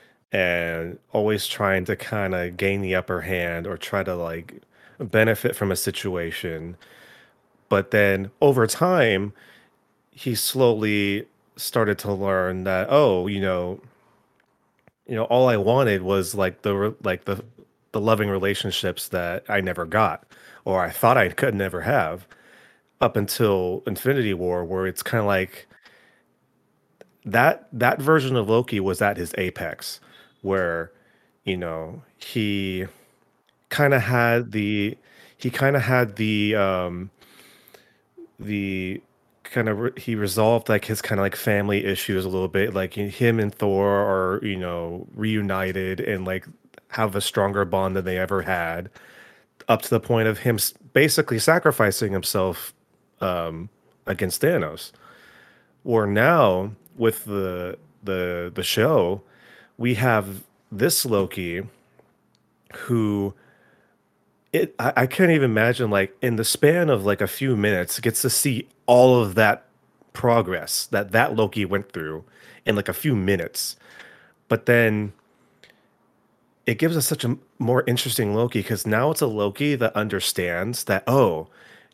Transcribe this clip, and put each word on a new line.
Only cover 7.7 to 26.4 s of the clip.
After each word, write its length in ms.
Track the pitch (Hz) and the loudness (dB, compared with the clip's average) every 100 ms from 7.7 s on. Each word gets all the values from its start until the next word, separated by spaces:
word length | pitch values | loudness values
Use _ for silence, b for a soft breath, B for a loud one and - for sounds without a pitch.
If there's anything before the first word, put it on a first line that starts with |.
But 220 | 101 98 | 0 2
then 380 | 107 101 98 98 - | 2 4 2 -4 2
over 240 | 143 127 113 | 4 4 2
time, 640 | - 180 185 117 95 104 b b b b b _ _ _ | 2 2 4 2 2 -2 b b b b b _ _ _
he 240 | - 127 | -10 -6
slowly 920 | 110 - 131 123 107 107 104 101 101 - _ _ - | -4 -4 2 2 2 0 0 0 -2 -6 _ _ -12
started 420 | - 120 104 101 | -4 0 0 0
to 120 | 101 | -4
learn 520 | 95 98 95 92 92 | -4 0 0 0 -2
that, 240 | 95 92 110 | -2 -2 2
oh, 360 | 143 135 92 95 | 4 4 2 0
you 120 | 98 | -2
know, 400 | 95 90 90 98 - _ _ _ _ _ _ _ _ _ _ _ - | -2 -2 -4 -10 -16 _ _ _ _ _ _ _ _ _ _ _ -8
you 80 | 110 | -4
know, 80 | |
all 240 | 113 123 127 | 2 4 4
I 80 | 110 | 4
wanted 460 | 98 131 123 98 | 4 4 4 2
was, 320 | 92 98 87 | 2 0 0
like, 280 | 98 92 87 | -2 -2 -2
the 120 | 104 | -2
re-, 200 | 98 104 - | 0 -2 -4
like, 220 | 101 92 | -6 -4
the, 200 | - 95 - - - _ _ | -6 -8 -8 -20 -20 _ _
the 80 | 110 | -2
loving 280 | 110 107 101 | 2 2 2
relationships 800 | 98 98 98 101 - 92 87 - | 0 -2 -2 -4 -4 -4 -6 -6
that 360 | 92 85 87 - | -4 -4 -6 -4
I 120 | 101 | -2
never 240 | 92 87 | -2 -4
got, 400 | 82 104 101 76 _ b b b | -2 0 0 -2 _ b b b
or 160 | 104 92 | -2 -2
I 100 | 87 | -2
thought 260 | - 117 127 | 2 4 4
I 120 | 92 | 2
could 260 | - 135 | 0 -2
never 280 | 101 95 90 | 0 -4 -4
have, 440 | 98 135 80 90 - b b b b b b _ | 0 0 0 -6 -14 b b b b b b _
up 160 | 117 104 | 0 0
until 640 | 101 - 110 95 90 - - | -4 0 2 2 0 -4 -6
Infinity 480 | 92 131 139 107 | -4 -2 0 -2
War, 300 | 90 90 90 | -2 -2 -2
where 220 | 85 95 95 | -2 -4 -4
it's 160 | - | -6
kinda 220 | - 117 | -4 -2
like 420 | 104 95 95 - - b b b b b b _ | 0 0 -2 -10 -20 b b b b b b _